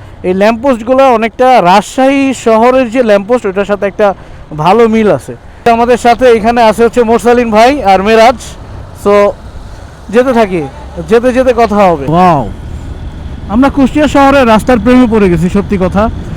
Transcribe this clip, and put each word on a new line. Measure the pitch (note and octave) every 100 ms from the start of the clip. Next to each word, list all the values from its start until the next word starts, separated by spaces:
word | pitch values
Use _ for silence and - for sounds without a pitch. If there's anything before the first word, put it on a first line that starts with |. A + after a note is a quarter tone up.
| - -
এই | F#3
ল্যাম্পপোস্টগুলা | F#3 G#3 A#3 C#4 A#3 A3+ C4 C4+
অনেকটা | A3+ A3 - B3+ B3
রাজশাহী | F3 G3 - - C4 C#4 C4+
শহরের | B3 A3+ A3 A#3+ C4 B3
যে | B3
ল্যাম্পপোস্ট, | A#3 G3+ G3 B3 G#3
ওটার | F#3
সাথে | G3 G3+ G3+
একটা | - G3+ F3+ - - - D3+
ভালো | E3 G#3+ A3+
মিল | A3 G#3
আছে। | C#3+ - A#2 - - A#3+
আমাদের | A#3 A#3 A#3+
সাথে | A#3+ A3+ B3+ A3+
এখানে | G#3+ A#3+
আছে | A3+ G3+
হচ্ছে | A#3 B3
মোরসালিন | A3+ A#3 A#3 A#3+ A#3
ভাই | G#3+ A#3+ C#4+
আর | G3 F#3+
মেরাজ। | G3+ A3+ A3+ B3 - - - - - -
So | G3+ G#3 G3+ - - - - - - - -
যেতে | G#3 B3+
থাকি, | A#3 G#3 F3+ C#3 - - - D#3+
যেতে | A3+ B3
যেতে | B3 C4 A3+
কথা | A3+ G#3
হবে। | F#3+ D#3+ C3
ওয়াও, | E3 F3+ D3+ G#2 - - - - - - - - - -
আমরা | G#3 C4+
কুষ্টিয়া | C#4 B3+ D4 C#4+
শহরের | C#4+ C#4 C#4 A#3+
রাস্তার | G#3+ - B3
প্রেমে | G#3+ B3+ B3
পড়ে | A3 G3
গেছি | E3+ F3
সত্যি | G3+ F#3+ G3+
কথা। | F3+ F#3+ A3 - -